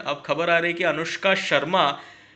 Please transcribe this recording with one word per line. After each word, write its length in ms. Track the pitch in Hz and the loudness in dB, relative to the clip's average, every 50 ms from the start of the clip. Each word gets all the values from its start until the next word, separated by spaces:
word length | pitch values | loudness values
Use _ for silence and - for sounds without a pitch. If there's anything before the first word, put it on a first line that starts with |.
| - | -2
अब 180 | 143 147 147 - | -6 -6 -6 -2
खबर 240 | - 143 151 170 175 | -4 -2 0 2 2
आ 100 | 170 170 | 2 2
रही 120 | 170 175 | 2 0
है 60 | 170 | -2
कि 60 | 170 180 | -2 -2
अनुष्का 520 | 165 151 156 165 - - - - 196 190 | -2 -2 -2 -4 -6 -6 -2 0 2 2
शर्मा 640 | 190 - - 156 135 143 160 185 185 156 139 143 - - - - - - - _ | 2 0 2 2 2 2 2 2 2 2 2 0 -4 -10 -18 -20 -20 -20 -20 _